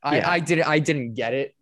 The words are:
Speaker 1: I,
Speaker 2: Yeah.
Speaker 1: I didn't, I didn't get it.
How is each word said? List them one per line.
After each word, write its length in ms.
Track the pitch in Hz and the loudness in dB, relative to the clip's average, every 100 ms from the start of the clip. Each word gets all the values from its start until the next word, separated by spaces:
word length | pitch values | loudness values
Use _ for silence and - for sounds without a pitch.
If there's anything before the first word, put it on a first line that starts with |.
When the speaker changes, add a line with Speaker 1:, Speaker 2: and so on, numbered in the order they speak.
Speaker 1:
I, 140 | 143 156 | 0 0
Speaker 2:
Yeah. 140 | 170 | 2
Speaker 1:
I 100 | 175 | 0
didn't, 260 | 160 160 160 | 0 0 2
I 120 | 156 | 2
didn't 360 | 151 151 120 | 2 -2 -2
get 200 | 113 117 | -6 -4
it. 200 | 127 139 _ | -4 -6 _